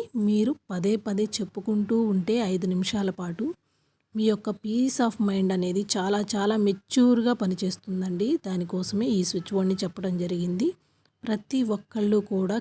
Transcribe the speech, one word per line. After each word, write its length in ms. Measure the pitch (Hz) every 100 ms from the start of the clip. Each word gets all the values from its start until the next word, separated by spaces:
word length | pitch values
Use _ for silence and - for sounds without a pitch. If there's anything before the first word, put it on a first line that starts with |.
| 466 240 208
మీరు 260 | 208 233 311 -
పదే 240 | 180 190 220
పదే 280 | 214 202 214 -
చెప్పుకుంటూ 600 | 185 208 202 208 202 226 220
ఉంటే 240 | 190 175 233
ఐదు 220 | 196 185 180
నిమిషాల 440 | 180 190 208 196
పాటు 340 | 185 175 170 277 - _ _ _ _ _
మీ 100 | 220
యొక్క 260 | 214 208 214 208
peace 360 | 214 233 262 -
of 140 | 233 - 202
mind 220 | 190 190
అనేది 300 | 185 180 185 202
చాలా 260 | 208 190 202 208
చాలా 220 | 208 208 220
మెచ్యూర్‌గా 760 | 202 196 - 254 247 233 233
పనిచేస్తుందండి. 920 | 240 196 185 190 - - 185 185 175 226 330 196
దానికోసమే 600 | 180 175 185 180 202 254
ఈ 120 | 202
స్విచ్ 280 | 175 185 170
వర్డ్‌ని 220 | 196 190 190
చెప్పడం 320 | 185 180 185 175
జరిగింది. 500 | 175 175 175 180 311 - _ _ _ _
ప్రతి 360 | - 208 - 262 226
ఒక్కళ్ళు 460 | 208 - 220 208 208 202
కూడా 280 | 196 185 226